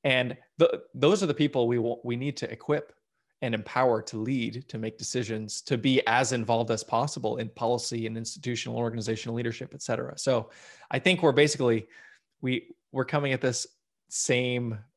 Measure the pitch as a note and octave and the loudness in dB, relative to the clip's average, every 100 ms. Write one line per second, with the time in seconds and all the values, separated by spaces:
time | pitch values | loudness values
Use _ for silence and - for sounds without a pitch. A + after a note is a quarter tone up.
0 | C#3+ B2+ B2 C3 _ - E3+ - - B2+ | 2 2 0 -6 _ 4 4 4 -8 2
1 | C#3+ G3 F3+ C#3+ C#3+ C#3 A#2 A#2+ A#2 - | 4 4 0 0 0 2 2 2 0 -4
2 | A#2+ A#2+ C#3 C#3 - A#2 - D3 D3 _ | -6 -4 -6 -6 -10 -8 -2 -2 -2 _
3 | _ _ _ _ B2+ A2+ - B2+ B2+ A2 | _ _ _ _ -4 -4 -2 2 2 2
4 | - A2+ A2+ C3+ A2+ A#2 - A2 A2 - | -2 -6 -2 -2 -2 -6 -10 -8 -8 -8
5 | - B2+ A2+ A2 G#2+ - - B2+ C3+ C3 | -6 -4 -4 -6 -6 -10 -4 0 4 4
6 | - A#2 C3+ B2 A2+ A#2 A2+ A2 - A2+ | 4 2 2 0 2 2 2 -2 0 0
7 | C#3+ - A2+ A#2+ A2+ - A#2 A#2+ - A#2 | 0 -2 -4 -4 -6 -4 -2 0 -2 -6
8 | A2+ A2+ A2+ - B2 A#2+ A#2+ A#2 A#2 A#2 | -6 -6 -8 -8 -6 -4 -4 -2 -2 -2
9 | G#2 A2+ A#2+ A#2 A#2 A#2 C3 C#3+ - A#2 | -4 -4 -4 -4 -4 -6 -12 -12 -4 -4
10 | B2+ - - B2 A#2 - - - - C3+ | -4 -2 2 2 0 -16 -20 -20 -6 0
11 | F#3 F3+ D#3+ C3+ D3 - B2+ A2+ - - | 2 4 6 6 6 6 2 2 0 -20
12 | - - _ _ B2+ B2+ - - _ C3 | -20 -20 _ _ -4 -4 -6 -20 _ -4
13 | C3 D3+ C#3+ B2+ C3 A#2+ - _ _ _ | 0 0 0 0 0 -2 -8 _ _ _
14 | _ - - B2 B2 B2 A#2+ G#2+ - | _ -6 0 2 2 -2 -4 -6 -12